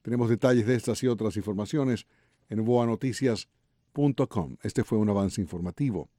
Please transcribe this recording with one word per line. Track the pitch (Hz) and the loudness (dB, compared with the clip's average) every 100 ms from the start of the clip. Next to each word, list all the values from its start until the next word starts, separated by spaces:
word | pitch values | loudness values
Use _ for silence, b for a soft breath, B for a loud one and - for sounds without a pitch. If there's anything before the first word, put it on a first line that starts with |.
Tenemos | - 123 117 | -2 0 2
detalles | 117 131 123 | 4 4 4
de | 110 | 4
estas | 123 117 107 | 0 0 -2
y | 127 | 0
otras | 110 107 | 0 -2
informaciones | 104 107 98 104 156 135 110 - _ _ _ _ | -2 -4 -4 -2 -2 0 -2 -4 _ _ _ _
en | 107 | -2
boa | 110 120 | 2 2
noticias | 117 113 131 107 131 107 - _ _ _ _ | 2 0 -4 0 0 0 -6 _ _ _ _
punto | - 143 135 131 | 0 0 0 -2
com. | 113 71 - | -2 -6 -6
Este | 104 - | -4 -4
fue | 110 110 | 0 2
un | 107 | 2
avance | 98 98 - | 2 0 -2
informativo | 92 87 90 - 143 90 69 | -6 -6 -8 -4 -4 -4 -8